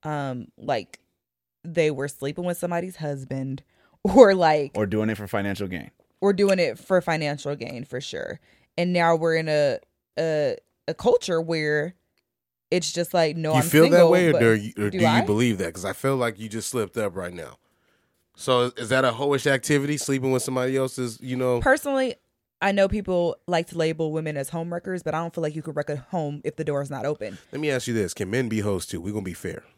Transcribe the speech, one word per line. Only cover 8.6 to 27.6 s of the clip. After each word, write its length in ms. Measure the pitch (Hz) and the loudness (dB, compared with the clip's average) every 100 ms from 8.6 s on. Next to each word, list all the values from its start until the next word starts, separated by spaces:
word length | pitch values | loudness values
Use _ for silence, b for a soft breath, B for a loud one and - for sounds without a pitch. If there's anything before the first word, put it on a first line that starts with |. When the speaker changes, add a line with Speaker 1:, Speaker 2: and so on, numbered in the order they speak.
| b - | b -4
Speaker 1:
And 140 | 175 | 0
now 220 | 175 170 165 | 2 4 4
we're 200 | 165 160 | 2 0
in 120 | 160 | 0
a, 320 | 151 143 123 _ _ _ - | 2 2 0 _ _ _ -4
a, 380 | 160 151 143 - _ _ - | -2 0 0 -2 _ _ -10
a 80 | |
culture 460 | 160 - 240 - 165 | -2 2 2 2 -2
where 520 | 165 165 151 151 156 - _ _ _ _ _ _ _ | -2 -2 0 0 -2 -8 _ _ _ _ _ _ _
it's 220 | 180 175 | -2 -2
just 200 | - 170 | -4 -2
like, 240 | 180 160 165 | 2 2 0
"No, 160 | 156 | 0
Speaker 3:
You 60 | 156 | 2
Speaker 1:
I'm 60 | |
Speaker 3:
feel 200 | - 147 | 4 6
Speaker 1:
single," 140 | 165 175 170 | 8 8 8
Speaker 3:
that 20 | |
way, 180 | 180 170 | 8 4
or 40 | |
Speaker 1:
but 60 | 151 | 4
Speaker 3:
do 120 | 117 | 4
you, 200 | 110 104 - | 4 0 -4
or 120 | 104 | -2
Speaker 1:
do 80 | - | 2
Speaker 3:
do 60 | |
you 20 | - | 2
Speaker 1:
I? 140 | 151 98 | 2 2
Speaker 3:
believe 320 | 104 123 101 | 2 2 0
that? 140 | 87 | -4
'Cause 100 | 82 | -6
I 80 | 95 | -8
feel 240 | - 135 135 | -4 -2 0
like 220 | 117 104 | -2 -4
you 100 | 110 | -10
just 200 | 110 - | -8 -6
slipped 260 | 127 104 - | -4 -4 -4
up 180 | 104 90 | -6 -6
right 160 | 87 | -10
now. 220 | 87 73 - _ _ _ _ _ _ _ _ | -10 -14 -18 _ _ _ _ _ _ _ _
So 260 | - 127 | 0 2
is, 100 | 123 | 2
is 140 | 120 117 | -4 -2
that 140 | 131 | 2
a 60 | 131 | 2
hoish 340 | 113 143 139 147 | 0 0 0 2
activity, 500 | 135 - 147 139 147 | 0 2 0 0 -4
sleeping 340 | - 135 131 | -2 -2 0
with 100 | 127 | 0
somebody 340 | 123 127 127 135 | -2 -2 -2 -2
else's, 420 | 131 - 123 113 | -2 -4 -8 -8
you 140 | 127 127 | -8 -4
know? 240 | 127 120 | 0 0
Speaker 1:
Personally, 540 | - 294 285 269 262 - _ _ _ _ | 2 2 0 -2 -2 -6 _ _ _ _
I 100 | 196 | -2
know 140 | 202 196 | 2 2
people 480 | 208 196 180 170 - - | 0 -2 -2 -2 -4 -2
like 180 | 175 165 | -2 -2
to 80 | 170 | -2
label 340 | 160 160 160 | -2 -2 -4
women 240 | 156 156 151 | -4 -6 -6
as 120 | 135 | -6
home 220 | 170 165 | -8 -8
wreckers, 300 | 170 180 185 | -8 -8 -8
but 120 | 170 | -6
I 40 | 156 | -6
don't 160 | 170 | -6
feel 80 | 170 | -4
like 140 | 160 156 | -4 -4
you 60 | |
could 120 | 156 151 | -8 -6
wreck 140 | 147 | -6
a 60 | 147 | -6
home 440 | - 185 147 147 | -6 -4 -4 -6
if 100 | 151 - | -8 -6
the 80 | |
door 160 | 151 143 | -4 -4
is 80 | 139 | -4
not 140 | 139 | -6
open. 320 | 117 151 107 95 _ | -4 -4 -6 -12 _
Speaker 3:
Let 80 | 139 | -6